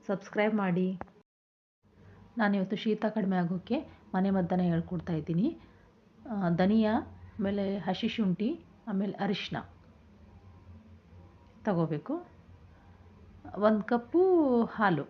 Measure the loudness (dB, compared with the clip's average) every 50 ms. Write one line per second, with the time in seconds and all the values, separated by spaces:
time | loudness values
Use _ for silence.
0 | _ -4 -6 -6 -6 -8 -2 0 0 2 2 0 0 2 2 2 0 0 -2 -6
1 | -10 -16 -18 -20 _ _ _ _ _ _ _ _ _ _ _ _ _ _ _ _
2 | -20 -20 -20 -20 -20 -14 -4 0 0 2 2 2 0 -2 -4 -4 0 -2 -2 0
3 | -2 -2 -2 0 -2 0 0 0 0 0 -2 -4 -4 -4 -4 -4 -4 -8 -16 -20
4 | -20 -6 -2 0 0 2 2 0 0 0 0 0 2 2 2 0 0 -2 -6 -6
5 | -4 -4 -4 -4 -2 -2 0 0 0 0 -2 -6 -16 -20 -20 -20 -20 -20 -20 _
6 | _ -20 _ -20 -14 -10 -6 -2 0 0 2 4 4 4 6 4 4 4 2 0
7 | -2 -4 -12 -18 -20 -20 -8 -4 -2 -2 0 0 -2 -2 -2 -4 -2 -2 -4 -2
8 | -2 -4 -2 0 0 0 0 0 0 -2 -2 -4 -8 -20 -20 -18 -10 -6 -2 -2
9 | -2 -2 -2 -4 -2 -2 -2 -2 -4 -6 -8 -8 -8 -10 -20 -20 -20 -20 -20 -20
10 | -20 -20 -20 -20 -20 -20 -20 -20 -20 -20 -20 -20 -20 -20 -20 -20 -20 -20 -20 -20
11 | _ -20 -20 -20 -20 -20 -20 -20 -20 -20 -20 -8 -2 -2 0 2 0 0 -2 -6
12 | -4 -6 -6 -6 -8 -10 -20 -20 -20 -20 -20 -20 -20 -20 -20 -20 -20 -20 -20 -20
13 | -20 -20 -20 -20 -20 -20 -20 -20 -18 -12 -6 2 2 4 4 4 0 0 -2 -2
14 | -2 0 4 4 6 6 6 4 4 4 4 2 2 0 0 2 2 2 2 2
15 | -2 -6